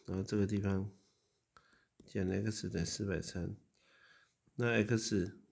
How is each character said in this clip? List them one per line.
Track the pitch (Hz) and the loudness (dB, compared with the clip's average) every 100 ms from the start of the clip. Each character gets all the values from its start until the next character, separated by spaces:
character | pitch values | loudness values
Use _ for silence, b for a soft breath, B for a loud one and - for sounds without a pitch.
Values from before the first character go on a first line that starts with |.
然 | - 92 | -6 -4
后 | |
这 | 95 104 | 0 2
个 | 101 | 2
地 | 104 | 2
方 | 98 95 101 b b b b b _ - b b b _ | 2 0 -2 b b b b b _ -20 b b b _
减 | - 101 92 | -8 -2 0
x | 95 107 107 98 | 0 0 -2 -4
等 | 104 | -2
于 | |
四 | - - 101 | -2 -2 -2
百 | 82 | -2
三， | 85 92 87 104 _ b b b b b b b _ - | -2 -4 -4 -6 _ b b b b b b b _ -2
那 | 120 117 | 2 4
x | 104 113 - 104 90 - - | 4 2 2 0 0 -4 -16